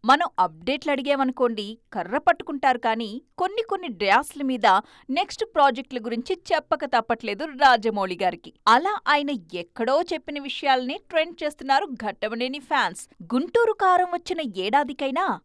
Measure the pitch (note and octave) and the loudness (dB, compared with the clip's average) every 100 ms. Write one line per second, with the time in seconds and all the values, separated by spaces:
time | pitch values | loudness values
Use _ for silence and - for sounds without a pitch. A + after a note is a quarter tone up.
0 | G#3+ C#4+ F4 - F3+ D#3+ F3 C#4 D#4 C#4 | 4 4 4 0 -2 -2 -4 -2 -2 -2
1 | C#4 C#4 C4 B3+ B3 A3 G3+ A3 _ G#3+ | 0 0 0 2 0 0 -8 -14 _ -8
2 | E3+ C4 D#4+ E4 - C#4+ C4+ B3 A#3 A3+ | -4 0 2 0 -4 -2 0 2 0 -2
3 | A3 A#3 _ - F4+ G#4+ A4+ F#4+ F4 F#3 | -6 -10 _ -4 -4 -2 -4 -6 -6 -4
4 | G3 A3 D4 C#4+ C4+ B3+ A3 F#3+ - - | 2 2 2 -6 -4 2 4 4 0 -20
5 | - C#4+ G4 - A4 D#4 C#4 B3+ B3+ B3 | -6 -4 -2 -4 -4 2 2 2 -8 -10
6 | A3+ A#3 B3 F4+ - E4 - D#4 C#4 - | -6 -6 -4 -6 -2 -2 0 -4 0 0
7 | - A3+ A3 G3+ D#4 C4 C#4+ A#3+ A3 G#3+ | 0 -4 -4 -6 -8 4 6 6 2 -2
8 | F#3+ F3 F#3 - - _ - A#3+ F4+ G#4 | -4 0 -2 -2 -16 _ 4 4 4 -2
9 | - D4 C#4+ C4 E3 F3 E3+ - A#3 C#4+ | 0 0 0 -6 -8 -10 -10 -4 0 0
10 | F4 D#4+ - D4 C#4 - C#4+ C4 B3+ D4+ | 0 -6 -8 -10 -10 -4 0 0 0 -8
11 | _ E4 D#4+ E4+ D4+ D4 C4+ C4+ F4 B3 | _ -2 -2 -4 -8 -6 0 0 0 -6
12 | G#3+ - G#3+ A3+ B3+ C#4+ C4+ C#4+ G3 E3+ | -8 -4 -6 -4 -6 -6 -2 0 0 -4
13 | - _ E3 B3 E4 A4+ A#4 G#4+ F#4+ F4+ | -18 _ -2 -2 0 2 2 2 4 4
14 | F4+ F4 - E4+ C#4+ F#3+ F#3+ C#4 C#4+ C4 | 2 -4 -6 -6 -6 -4 0 0 0 -4
15 | C4+ C#4 F#4 F#3 | -4 -2 -2 -4